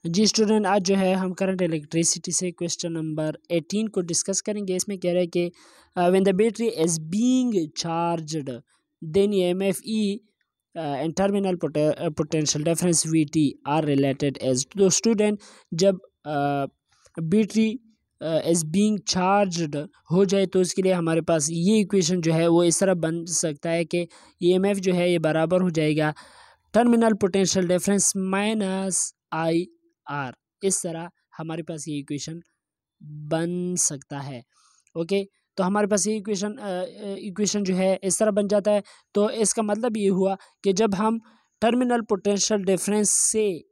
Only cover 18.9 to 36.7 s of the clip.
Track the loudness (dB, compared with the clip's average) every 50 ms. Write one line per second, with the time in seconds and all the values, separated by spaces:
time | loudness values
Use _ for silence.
18.9 | 0 -2 -4 -4 -2 0 2 4 4 4 2 0 0 -4 -4 -4 -4 -6 -8 -10
19.9 | _ _ _ _ 2 2 4 4 4 0 0 2 2 0 2 2 0 0 2 2
20.9 | 2 2 2 2 0 0 2 2 0 0 0 -2 -2 0 2 4 4 4 2 2
21.9 | 2 0 2 2 0 0 2 2 2 2 4 4 6 6 4 4 2 2 2 2
22.9 | 2 2 0 -2 -2 -4 -6 -4 -4 -2 -2 -2 -4 -4 -4 -2 -2 -2 -2 -2
23.9 | -2 -4 -4 -4 -10 -20 -20 -20 _ _ 2 4 4 4 2 2 0 0 0 0
24.9 | 2 2 2 2 2 2 2 2 2 2 2 2 2 2 2 2 0 2 0 2
25.9 | 2 2 0 0 -2 -6 -18 -20 -20 -20 -20 -20 _ _ _ _ 2 4 4 6
26.9 | 4 4 4 4 2 2 0 0 2 2 2 2 2 0 2 2 0 0 2 0
27.9 | 2 2 2 0 -2 -2 -4 -2 -2 -2 0 0 -2 -2 -2 -2 -2 -4 -4 -4
28.9 | -2 -4 -4 -6 _ _ _ _ -4 -2 0 2 0 0 -2 -4 _ _ _ _
29.9 | _ _ _ -8 -6 -6 -6 -8 -10 _ _ _ _ _ -2 -2 -2 -2 -4 -6
30.9 | -8 -8 -10 -12 _ _ _ _ -14 -12 -10 -8 -8 -8 -8 -10 -10 -10 -8 -8
31.9 | -8 -8 -8 -8 -8 -8 -8 -10 -12 -14 -16 _ _ _ _ _ _ _ _ _
32.9 | _ _ -20 -16 -16 -14 -6 -4 -2 -2 -2 -2 -4 -4 -4 -4 -2 -2 -2 -4
33.9 | -4 -8 -12 _ -12 -10 -10 -10 -12 -14 -16 _ _ _ _ _ _ _ _ _
34.9 | _ -8 -4 -2 -2 -2 -2 -6 _ _ _ _ _ -2 -2 0 0 0 0 2
35.9 | 0 0 0 0 -2 -4 -4 -4 -4 -4 -4 -6 -8 -8 -8 -6